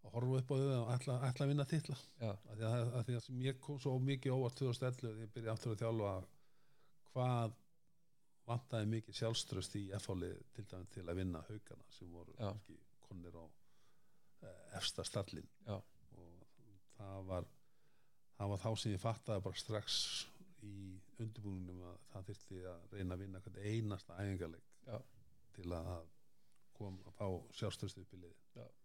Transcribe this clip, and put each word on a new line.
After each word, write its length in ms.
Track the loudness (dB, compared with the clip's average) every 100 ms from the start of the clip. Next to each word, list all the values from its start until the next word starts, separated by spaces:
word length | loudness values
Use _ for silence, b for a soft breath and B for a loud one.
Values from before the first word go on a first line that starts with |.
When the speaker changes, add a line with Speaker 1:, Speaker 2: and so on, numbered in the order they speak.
| 0 2
Speaker 1:
horfa 240 | 6 6
upp 100 | 6
á 60 | 4
þau 160 | 6 6
og 100 | 6 2
ætla, 220 | 4 4 4
ætla 160 | 4 6
að 40 |
vinna 140 | 6 6
titla. 280 | 4 2 -4 -6 -2
Speaker 2:
Já. 100 | 0
Speaker 1:
Af 240 | 0 -4 0
því 100 | 4
að, 280 | 4 4 4
af 100 | 2
því 100 | 0
að 80 | 0
sem 140 | 0
ég 160 | 2 0
kom 180 | -2 0
svo 160 | 4 4
mikið 340 | 6 4 4
óvart 240 | 4 4 4
tvö 140 | 2
þúsund 180 | 4 2
ellefu, 180 | 2 -2
þegar 160 | -4
ég 100 | -6 -4
byrja 160 | 0
aftur 220 | 0 0
að 60 | 2
þjálfa, 300 | 4 4 4 2 -4 -12 b b b b b -20 -6
hvað 420 | 2 4 6 4 0 -16 -20 -20 -20 -20 -20 -20 -20 -2
vantaði 400 | -2 2 2 4
mikið 300 | 2 0 0
sjálfstraust 580 | 2 2 2 0 0 -2
í 80 | -2
F 140 | -4 0
H-lið 300 | 0 0 -4 -10
til 120 | -12
dæmis 280 | -10 -8 -8
til 100 | -8
að 140 | -2 2
vinna 220 | 2 0
Haukana 440 | -4 -10 -10 -16 -16
sem 200 | -14 -12
voru 220 | -12 -14
Speaker 2:
Já. 120 | -4 -4
Speaker 1:
kannski 240 | -4 -10 -18 -18 -20
komnir 340 | -14 -12 -10
á, 100 | -12 -14 -18 b b b b b b b -16
eh, 340 | -14 -14 -10 -2
efsta 260 | 0 0
stallinn. 440 | 0 0 0 -4 -8 -14 -4
Speaker 2:
Já. 80 |
Speaker 1:
Og 720 | -4 -4 -18 -18 -16 -16 -16 -18 -20 -20 -20 -20 -10
það 280 | -6 -6 0
var, 220 | 0 0 -8 b b b b b b -20
það 140 | -2 2
var 100 | 2
þá 120 | 2 2
sem 160 | 2
ég 100 | 2
fattaði 400 | 2 0 0 0
bara 120 | 0
strax 420 | -4 -2 -2 2 2 2 0 -4 -10 -16 -14
í 140 | -10 -8 -8 -10 -14
undirbúningnum 680 | -6 -6 -4 -4 -4 -4 -8
að 140 | -10 -14 -12
það 160 | -10 -8
þyrfti 340 | -10 -8 -8
að 240 | -8 -10 -10
reyna 220 | -4 -2
að 80 | -2
vinna 160 | -4 -8
hvern 180 | -10 -6
einasta 560 | -2 0 0 -2 -2
æfingaleik 560 | 2 4 4 0 -4 -14 -16
Speaker 2:
Já. 180 | -6 -6 -6 -16 -18 -18 -16
Speaker 1:
til 200 | -6 0
að 340 | 0 0 -2 -4 -16 -18 -18 -18 -18 -18
kom 260 | -8 -6 -6
að 160 | -10
fá 120 | -2 0 0 -2
sjálfstraust 480 | -2 -2 0 -4 -6
upp 160 | -12
í 60 | -14
liði. 160 | -14 -16 -16
Speaker 2:
Já. 140 | -14 -14 -14